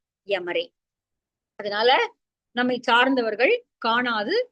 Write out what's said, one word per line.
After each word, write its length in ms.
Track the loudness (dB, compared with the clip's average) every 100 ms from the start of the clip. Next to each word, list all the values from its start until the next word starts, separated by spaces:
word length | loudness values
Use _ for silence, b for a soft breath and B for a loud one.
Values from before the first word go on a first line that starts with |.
| _ _ -6
எமரே." 380 | -4 -2 -4 -6 _ _ _ _ _ _ _ _ -14
அதனால 300 | -8 0 2 2 0 -6 _ _ _ -4
நம்மை 180 | -2 -2 2
சார்ந்தவர்கள் 680 | 4 4 2 -2 0 0 0 -4 _ -2
காணாது 480 | 0 -2 -4 -2 -2 -4